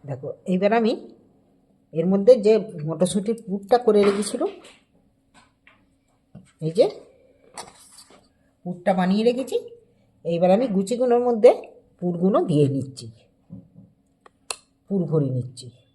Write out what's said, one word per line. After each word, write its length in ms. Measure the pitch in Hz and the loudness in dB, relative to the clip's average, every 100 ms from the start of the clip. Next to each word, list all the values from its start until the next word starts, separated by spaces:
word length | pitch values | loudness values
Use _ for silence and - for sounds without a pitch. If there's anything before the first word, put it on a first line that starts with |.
দেখো, 240 | 139 131 151 - - | -12 -12 -12 -12 -4
এইবার 200 | 185 202 226 | -2 0 2
আমি 140 | 226 320 - - _ _ _ _ _ _ _ | 0 -4 -10 -20 _ _ _ _ _ _ _
এর 120 | 156 170 | -4 0
মধ্যে 220 | 196 202 247 202 | 2 6 6 6
যে 80 | 220 190 165 151 | 2 0 -10 -8
মটরশুঁটির 500 | 156 180 208 196 226 - | -2 0 0 -4 -6 -6
পুরটা 320 | 196 - 240 233 | -10 0 2 4
করে 140 | 208 202 | 4 2
রেখেছিল, 340 | 202 208 240 381 - - _ _ _ _ _ _ _ _ _ _ _ _ _ _ _ _ - _ _ 160 | 0 -6 -4 -6 -8 -20 _ _ _ _ _ _ _ _ _ _ _ _ _ _ _ _ -20 _ _ -6
এই 60 | 175 | 2
যে 80 | 359 - - _ _ _ _ - - - - - - - _ _ _ _ 175 | 0 0 -20 _ _ _ _ -20 -20 -20 -20 -20 -20 -20 _ _ _ _ -12
পুরটা 260 | 180 202 185 | -4 -2 0
বানিয়ে 240 | 180 202 233 | 0 2 2
রেখেছি, 280 | 247 269 466 - - _ _ _ _ 160 | 0 -4 -6 -8 -20 _ _ _ _ -6
এইবার 240 | 170 180 196 | 0 2 2
আমি 80 | 254 190 | 2 -2
গুচিগুলোর 460 | 196 240 254 240 247 | -2 -2 2 2 2
মধ্যে 240 | 226 240 - - - _ _ | 6 6 6 -6 -20 _ _
পুরগুলো 380 | 180 170 185 262 294 | -6 0 2 2 0
দিয়ে 160 | 151 139 135 | 2 2 0
নিচ্ছি, 300 | - - 113 - _ _ _ 180 - - - _ _ _ _ _ _ - _ _ _ | -8 -14 -20 -20 _ _ _ -20 -20 -20 -20 _ _ _ _ _ _ -16 _ _ _
পুর 140 | 196 156 | -4 0
ভরে 200 | 156 135 127 | 0 0 -4
নিচ্ছি। 300 | - - 123 _ _ | -8 -14 -20 _ _